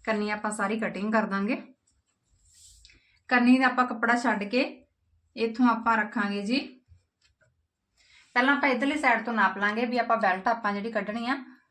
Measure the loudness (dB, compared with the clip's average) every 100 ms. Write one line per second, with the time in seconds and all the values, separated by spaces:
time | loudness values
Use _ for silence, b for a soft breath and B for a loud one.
0 | -4 -2 -2 -4 -6 -4 -2 -2 -4 -4
1 | -2 0 0 -2 -2 -4 -8 _ _ _
2 | _ _ _ _ _ b b b b b
3 | b b 0 4 6 6 4 2 -2 -2
4 | 0 0 0 -2 -2 -2 -2 -6 _ _
5 | _ _ _ -6 -4 2 2 2 0 0
6 | 0 -4 -4 -4 -4 -4 -4 -12 _ _
7 | _ _ _ _ _ _ _ _ _ _
8 | b b b 0 2 4 2 2 0 0
9 | 2 2 0 2 0 2 -2 -2 -2 0
10 | 0 2 2 0 -2 -2 -2 -4 -4 -6
11 | -4 -6 -4 -6 -8 -20 _